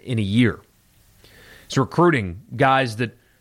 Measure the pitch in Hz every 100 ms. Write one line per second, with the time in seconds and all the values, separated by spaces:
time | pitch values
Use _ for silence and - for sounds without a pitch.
0 | - 113 98 110 117 73 - _ _ _
1 | _ _ _ - - - - - 131 -
2 | 175 139 95 90 - 120 135 135 131 107
3 | 117 - _ _